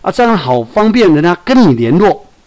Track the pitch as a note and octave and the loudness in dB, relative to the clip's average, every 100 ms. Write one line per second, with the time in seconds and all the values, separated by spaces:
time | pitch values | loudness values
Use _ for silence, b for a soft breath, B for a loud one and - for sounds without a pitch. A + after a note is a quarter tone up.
0 | - F#3 A#3 G#3 B2+ B2 A2+ G#3+ G#3+ A#3 | -8 -2 0 0 -2 -4 -4 -2 0 2
1 | G3 D3 E3+ F3 - C4 G3 A#2 A#2 D3 | 2 2 0 -2 -2 2 2 2 0 0
2 | G#3 - - _ | 0 -2 -8 _